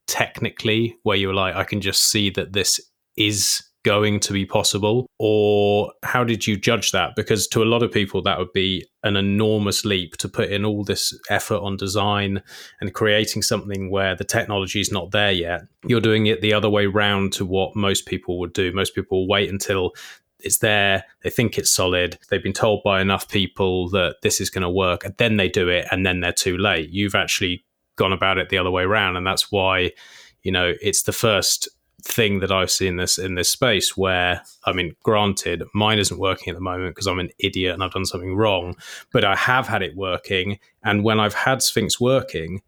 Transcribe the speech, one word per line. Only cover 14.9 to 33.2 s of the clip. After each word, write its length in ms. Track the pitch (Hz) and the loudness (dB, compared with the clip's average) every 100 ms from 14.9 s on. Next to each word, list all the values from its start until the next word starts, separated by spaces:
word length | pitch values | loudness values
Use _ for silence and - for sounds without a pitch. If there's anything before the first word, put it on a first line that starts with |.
not 220 | 101 87 | -4 -2
there 180 | 104 104 | 0 2
yet. 320 | 92 85 87 - _ - | 0 0 -4 -8 _ 0
You're 140 | 120 | 2
doing 260 | 110 107 107 | 4 4 4
it 140 | 110 | 2
the 120 | 107 | 2
other 160 | 104 104 | 2 2
way 180 | 104 101 | 2 2
round 460 | 101 104 101 98 | 2 2 2 0
to 120 | - 95 | -2 -2
what 300 | 95 92 107 | 0 0 0
most 300 | 98 95 - | 0 0 -2
people 340 | 90 - 87 | -8 -6 -6
would 120 | 87 | -4
do. 200 | - 92 | -2 -2
Most 220 | 95 95 - | 0 -2 -2
people 320 | 92 92 92 | -2 -2 2
wait 200 | 101 101 | 2 2
until 440 | 98 - 98 90 - - - _ _ | -2 -2 0 -2 -4 -16 -20 _ _
it's 180 | - - | -4 0
there, 460 | 113 104 101 95 - _ | 2 4 4 2 -2 _
they 80 | 95 | -4
think 260 | - 113 - | 0 0 0
it's 140 | - | 0
solid, 480 | - 92 90 87 - _ | 2 2 2 0 -4 _
they've 140 | 98 | -2
been 100 | 95 | -2
told 300 | 95 95 - | 0 2 2
by 180 | 104 95 | 2 2
enough 280 | 95 95 - | 2 0 0
people 600 | 104 90 - 95 92 90 | -2 -2 0 0 2 0
that 260 | 95 85 - | 2 0 0
this 180 | 104 - | -2 0
is 100 | 95 | -2
gonna 200 | 95 90 | -2 0
work, 340 | 90 95 87 | 2 2 0
and 100 | - - | -4 0
then 180 | 117 107 | 2 4
they 100 | 92 | 2
do 200 | - 87 | 2 2
it, 180 | 87 - | 2 0
and 120 | 95 | 0
then 160 | 95 90 | 0 0
they're 120 | 87 | -2
too 260 | - 98 90 | -2 -2 0
late. 320 | 101 87 76 | 0 0 -2
You've 240 | 92 101 | -2 0
actually 500 | 101 92 - 92 87 - _ _ - | 0 0 0 -2 -4 -10 _ _ -2
gone 160 | 98 | 0
about 240 | 95 95 92 | 2 2 0
it 120 | 90 | 0
the 100 | 95 | 0
other 120 | 90 | 0
way 120 | 90 | 0
around, 340 | 92 107 98 90 | 2 2 0 -2
and 100 | 92 | -2
that's 240 | 95 - | -2 -2
why, 420 | 104 95 92 90 - - - - _ | 0 2 2 0 -4 -16 -20 -20 _
you 80 | 95 | -4
know, 220 | 92 90 - | 0 0 0
it's 200 | 104 - | -2 0
the 80 | - | -2
first 560 | - 117 98 - - - - _ _ | 0 2 2 2 -2 -4 -10 _ _
thing 360 | - - 110 98 | -6 0 2 2
that 120 | 92 | 0
I've 180 | 95 90 | 0 0
seen 260 | - 95 87 | 0 0 0
this, 220 | 90 | -2
in 160 | - | -2